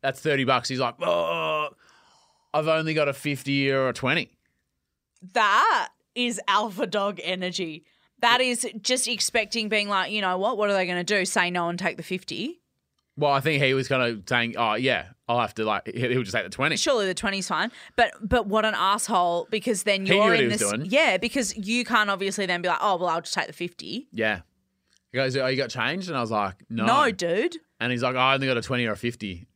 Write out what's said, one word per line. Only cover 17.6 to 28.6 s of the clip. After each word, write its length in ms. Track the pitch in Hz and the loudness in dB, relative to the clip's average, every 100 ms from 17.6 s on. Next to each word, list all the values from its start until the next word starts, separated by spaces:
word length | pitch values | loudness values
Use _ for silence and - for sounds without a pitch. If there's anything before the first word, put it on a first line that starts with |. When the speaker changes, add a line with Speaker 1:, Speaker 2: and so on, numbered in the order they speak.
| 208 - - - | -4 -6 -12 0
Speaker 2:
But, 140 | 233 - | 0 0
but 260 | 208 247 214 | 0 0 2
what 160 | 214 | 0
an 120 | 214 214 | 0 0
asshole, 720 | 185 208 - 208 175 170 - | 0 0 2 2 2 2 -2
because 320 | 220 - 202 | -4 -2 -2
then 220 | - 196 190 | 0 0 4
Speaker 1:
He 80 | |
Speaker 2:
you're 100 | 185 | 4
Speaker 1:
knew 60 | 214 | 6
what 60 | 226 | 4
Speaker 2:
in 40 | |
Speaker 1:
he 40 | 120 | 2
was 120 | - | 2
Speaker 2:
this 100 | 104 | 0
Speaker 1:
doing. 140 | 107 156 | 0 0
Speaker 2:
Yeah, 320 | 262 311 185 | 2 4 2
because 360 | 226 277 226 - | 0 -2 -2 -4
you 260 | 196 240 | -2 -2
can't 260 | 240 226 208 | 2 2 2
obviously 360 | 196 196 185 190 | 0 -2 -2 -2
then 160 | 175 | -2
be 80 | 180 | 0
like, 80 | 165 | 0
"Oh, 140 | 208 185 | 2 2
well, 140 | 175 | 0
I'll 100 | 165 | -2
just 140 | 170 | -2
take 140 | - 147 | -4 -4
the 60 | |
fifty." 540 | - 175 _ 82 175 294 | -4 -10 _ -10 -10 -10
Speaker 1:
Yeah. 280 | 107 110 101 - _ _ _ _ _ _ | -2 -2 -2 -6 _ _ _ _ _ _
He 60 | 123 | -4
goes, 180 | 135 131 | -2 0
"Oh, 120 | 127 | 0
you 100 | 131 | 0
got 120 | 131 | -2
change?" 380 | 123 117 170 180 | -2 -2 -2 -4
And 80 | 143 | -4
I 60 | |
was 100 | 117 | -2
like, 240 | 110 101 95 - | 0 -2 -4 -10
"No." 160 | 113 110 | -2 2
Speaker 2:
No, 260 | 254 294 | 4 2
dude. 460 | 190 175 180 311 339 _ _ | 0 -2 0 -2 -4 _ _
Speaker 1:
And 100 | 123 | -2
he's 120 | 123 | 0
like, 120 | 123 127 | 0 2
"Oh, 40 | |
I 160 | 127 135 | 4 4
only 120 | 135 | 2
got 80 | |
a 40 | 120 | 0